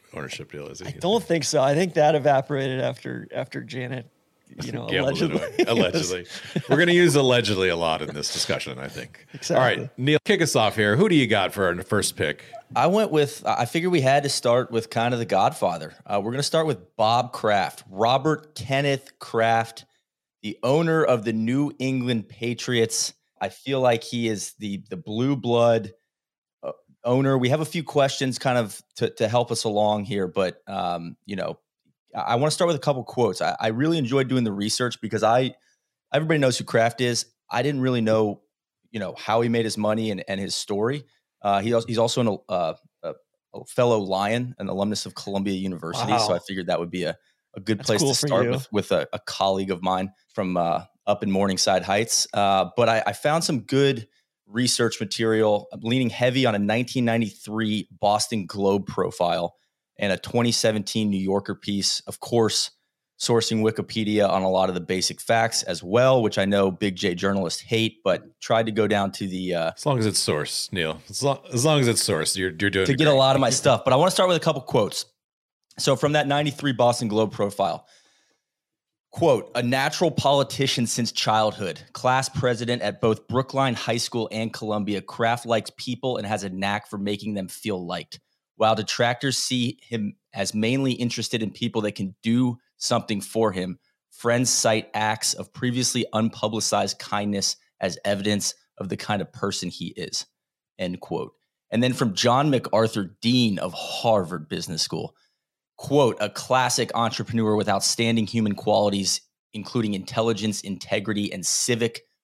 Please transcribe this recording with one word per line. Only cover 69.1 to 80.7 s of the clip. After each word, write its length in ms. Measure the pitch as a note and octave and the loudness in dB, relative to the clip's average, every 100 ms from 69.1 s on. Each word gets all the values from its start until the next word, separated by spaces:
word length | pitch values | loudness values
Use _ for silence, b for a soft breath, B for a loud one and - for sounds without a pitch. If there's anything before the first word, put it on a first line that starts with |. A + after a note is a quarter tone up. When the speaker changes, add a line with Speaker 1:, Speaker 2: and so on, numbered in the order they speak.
Speaker 3:
to 140 | - G2 | -4 -6
the, 260 | F#2 F2+ | -4 -4
uh, 180 | F2 E2 - | -2 -2 -4
Speaker 1:
As 80 | |
long 140 | D3 C3 | -2 0
as 80 | A2 | 0
it's 200 | F2+ - | 0 0
sourced, 460 | D#2 D#2 - - | -2 -2 -6 -6
Neil. 300 | F#2+ D#2+ D#2 - | -2 -2 -4 -10
As 120 | G#2 | -4
lo-, 200 | C#3 C3+ - | -2 -2 -4
as 140 | B2+ C#3+ | 0 2
long 140 | D3+ | 4
as 60 | B2 | 4
it's 140 | A2 | 2
sourced, 320 | - D#2+ D2+ | 0 0 0
you're, 180 | F#2+ F#2 E2 | -2 -4 0
you're 120 | G2+ | 0
doing 160 | G2 F#2+ | 2 2
Speaker 3:
to 60 | |
Speaker 1:
it 40 | C3 | 4
Speaker 3:
get 80 | D3+ | 4
a 40 | |
Speaker 1:
great. 80 | C3+ | 6
Speaker 3:
lot 180 | C3+ C3+ | 4 4
of 40 | |
my 100 | B2+ | 2
stuff. 340 | B2 D3 A2+ | 2 4 4
But 80 | - | 4
I 40 | B2+ | 4
wanna 140 | F3+ | 4
start 180 | - F#3 | 4 2
with 100 | E3+ | 4
a 20 | |
couple 220 | E3 D#3 | 0 -2
quotes. 420 | - C3+ G2 - - _ _ _ _ _ _ - | 0 0 0 -4 -10 _ _ _ _ _ _ -4
So 180 | - C3 | 0 2
from 160 | D3 | 2
that 140 | D3+ C#3 | 2 2
ninety-three 460 | C#3+ D3 - C#3+ | 0 0 -2 -4
Boston 360 | B2+ A#2+ A#2+ A#2 | 4 4 4 0
Globe 220 | G#2 A2 | 0 0
profile, 540 | - G2+ G2 G2 D#2+ _ b b b b b _ _ _ _ _ _ _ | 0 -4 0 -2 -2 _ b b b b b _ _ _ _ _ _ _
quote, 400 | - E3 A#2+ - | 0 4 4 2
"A 80 | A#2+ | -4
natural 480 | A#2+ C3 C#3+ - F3 | 0 0 0 0 0
politician 760 | D#3 C#3 C#3 C3+ - C3+ | 2 2 4 2 0 0